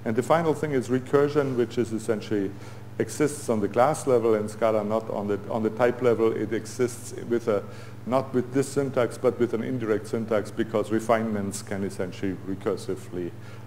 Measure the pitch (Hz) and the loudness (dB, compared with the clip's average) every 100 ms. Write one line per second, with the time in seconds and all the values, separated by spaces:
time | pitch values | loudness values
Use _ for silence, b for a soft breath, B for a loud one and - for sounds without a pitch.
0 | 117 113 117 160 165 143 156 135 113 131 | -2 0 4 4 4 0 0 0 0 0
1 | 127 143 143 147 135 123 120 - 117 113 | 2 4 4 4 2 2 0 0 -2 -2
2 | - 110 - 104 95 95 B B B - | -2 -2 0 -2 -2 -4 B B B -4
3 | 113 - 147 147 - 110 101 117 131 151 | -2 0 0 0 -2 0 2 4 4 4
4 | - 123 113 107 104 - 113 110 104 110 | 4 4 6 2 0 0 2 2 2 -2
5 | 110 - 101 101 - 117 110 110 123 120 | -2 -4 -2 -2 -2 -2 0 2 2 4
6 | 123 110 113 113 107 110 107 - 123 - | 2 4 4 2 -2 -4 -4 -2 -2 -2
7 | - - - 117 120 101 - B B B | -12 -10 -2 0 2 0 -2 B B B
8 | - 127 127 127 123 131 135 143 139 127 | -2 0 0 -2 0 0 0 0 0 2
9 | 117 - 127 - 117 113 123 131 113 104 | 0 2 0 2 2 0 -2 -2 0 0
10 | - 117 110 110 95 - 113 110 101 110 | 0 -4 0 0 0 -2 0 0 2 0
11 | 110 113 113 104 98 - - 98 98 - | 4 2 2 -2 -2 -4 -6 -4 -4 -4
12 | 92 - 98 92 92 98 113 92 - 90 | -6 -4 -4 -4 -6 -4 -2 -2 -2 -6
13 | - 87 87 - B B | -6 -6 -6 -8 B B